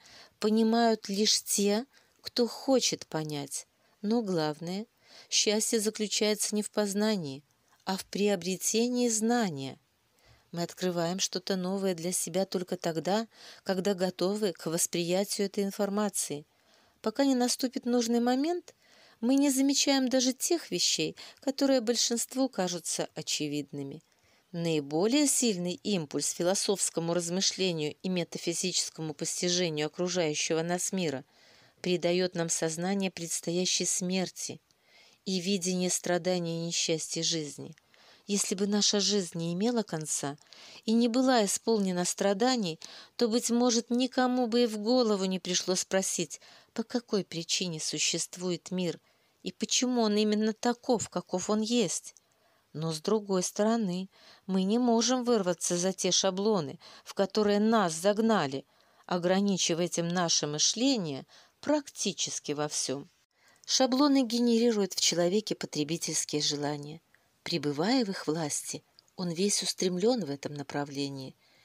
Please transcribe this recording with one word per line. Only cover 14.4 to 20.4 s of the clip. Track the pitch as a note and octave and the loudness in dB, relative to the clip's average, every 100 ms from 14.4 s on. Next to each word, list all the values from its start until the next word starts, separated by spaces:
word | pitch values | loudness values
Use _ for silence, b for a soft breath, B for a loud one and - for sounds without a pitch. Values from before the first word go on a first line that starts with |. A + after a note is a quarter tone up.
| G#3 | -2
к | - E3 | -2 -4
восприятию | E3+ - E3+ E3+ F3+ G3+ - G3 | -2 -2 -2 0 0 0 -2 -2
этой | G#3 | -2
информации. | G3 - G3+ G3+ G#3 - - D3 - b b b b b | -4 -2 -2 0 -2 -2 -6 -8 -12 b b b b b
Пока | A3 B3 | -4 2
не | C#4 | 2
наступит | B3+ B3 - B3 A#3+ A#3+ | 4 2 0 -2 -2 0
нужный | B3 A3+ A#3+ | 0 2 2
момент, | A#3+ B3+ D#4 F4 - _ b b b b | 2 2 0 -4 -8 _ b b b b
мы | A#3 C#4 | 2 4
не | C#4+ | 4
замечаем | B3+ C#4 C#4 - C4+ C4 | 4 2 4 4 4 4
даже | C4 B3 | 2 2
тех | B3+ | 0